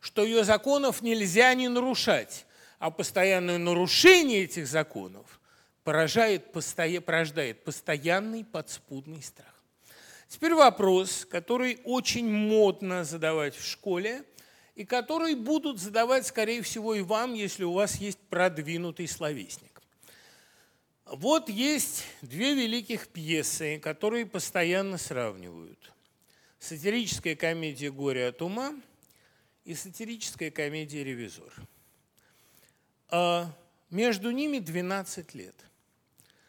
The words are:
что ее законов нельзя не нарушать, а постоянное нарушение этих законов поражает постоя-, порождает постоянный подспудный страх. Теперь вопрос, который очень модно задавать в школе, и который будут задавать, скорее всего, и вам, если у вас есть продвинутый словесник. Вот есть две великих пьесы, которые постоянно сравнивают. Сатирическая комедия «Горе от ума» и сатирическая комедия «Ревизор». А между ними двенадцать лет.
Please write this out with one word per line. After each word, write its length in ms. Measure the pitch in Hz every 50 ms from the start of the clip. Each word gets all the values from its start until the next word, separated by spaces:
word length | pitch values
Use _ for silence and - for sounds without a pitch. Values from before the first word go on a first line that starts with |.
что 240 | - - - 214 208
ее 200 | 226 226 226 208
законов 580 | 208 214 208 - 269 285 285 277 247 - -
нельзя 500 | 226 233 226 220 202 180 165 226 247 254
не 160 | 254 254 254 247
нарушать, 800 | 240 240 247 262 233 - - 226 170 123 104 - - - - _ _ - - - - -
а 120 | 165 160
постоянное 680 | 160 - 175 - - 185 185 190 190 185 180 175 175 175
нарушение 840 | 170 175 175 175 180 - - - - 359 370 349 311 262 220 196 180
этих 220 | - - 175 147
законов 760 | 123 143 160 151 - - 104 95 92 95 104 - - - - _ _ _ _ _ _ _ _ -
поражает 720 | 156 151 160 160 143 - 226 226 220 196 165 - - -
постоя-, 480 | 165 - - - - 165 160 180 175
порождает 600 | 170 - 160 165 165 151 147 160 139 117 110 - -
постоянный 840 | 156 - - - 170 156 143 143 170 175 196 214 220 226 226 214
подспудный 760 | - - 160 151 - - - - - 139 135 139 156 160 151
страх. 400 | 127 - - - - - - _ _ _ _ _ _ - - - - - - - -
Теперь 280 | - - - 311 330 330
вопрос, 720 | 320 277 240 - - 202 190 185 185 190 185 - - -
который 540 | - - 175 170 - 240 247 254 247 233 - -
очень 460 | 240 247 247 - - - 240 233 220
модно 760 | 208 208 214 214 220 214 208 196 185 - 196 185 180 180 165
задавать 500 | 143 165 165 160 160 160 156 147 139 -
в 80 | -
школе, 640 | - - - - - 202 180 175 196 220 247 277 277 _ _ - - _ _ _ _ _ _
и 80 | - 196
который 480 | - 247 247 240 254 311 330 330 330 294
будут 440 | 240 214 269 311 302 320 285 247 185
задавать, 480 | 175 208 202 226 233 247 262 262 -
скорее 360 | - - 226 214 220 233 240
всего, 320 | 175 - - 226 214 220 220
и 80 | 202
вам, 320 | 185 175 214 220 240 254 240
если 300 | 214 202 190 - - 185
у 80 | 170
вас 240 | 175 196 208 196 -
есть 220 | - 196 202 185 - _ -
продвинутый 800 | - 175 180 185 160 160 147 156 165 170 175 165 147 - 170 143
словесник. 760 | - - 160 151 147 117 92 - - - - _ - - _ _ _ _ _ - - - - - - - _ _ _ _ _ _ _ _ _ _ _ _ _
Вот 460 | - - 135 175 262 311 320 320 277
есть 560 | 190 214 262 294 302 262 - - - - - - - -
две 320 | 147 120 131 175 247 285 285
великих 540 | 269 233 220 233 240 196 - 226 - - -
пьесы, 720 | - 170 156 160 165 156 139 - - - 160 147 156 147
которые 460 | - 156 151 - 208 214 233 240 226
постоянно 720 | - - 175 - - - 185 170 170 180 190 196 196 185
сравнивают. 960 | 165 - - 147 123 120 107 95 92 90 87 82 82 82 - - - - - _ _ _ _ _ _ _ _ _ _ _ _ _ -
Сатирическая 720 | - - 160 147 160 202 220 247 220 165 - - - 170 156
комедия 560 | - 170 165 165 165 160 156 135 117 147 143
«Горе 380 | 139 139 139 139 131 127 123 123
от 120 | 123 -
ума» 320 | 165 180 202 240 269 294 302 262 - _ _ _ _ _ _ _ _ _ _ _ _ _ _ _ _
и 100 | - 165
сатирическая 760 | 151 - 190 - - 226 220 233 220 - - - - 170 151
комедия 540 | - 160 147 147 151 156 156 143 147 147 139
«Ревизор». 480 | 135 127 120 117 95 - 82 - - - - - - _ _ _ _ _ _ _ _ _ _ _ _ _ _ _ _ _ _ _ _ _ _ _ _ _ _ _ -
А 420 | 170 175 175 175 175 175 170 165 143 - _ _ _ _ _ -
между 400 | 175 196 233 247 208 185 202 240
ними 300 | 240 269 302 302 285 247
двенадцать 720 | 180 156 160 180 180 180 196 196 185 - - 190 156 - -
лет. 220 | 117 92 92 - _ - _ _ _ _ _ _ _ _ _ _ _ _ _ _ _ _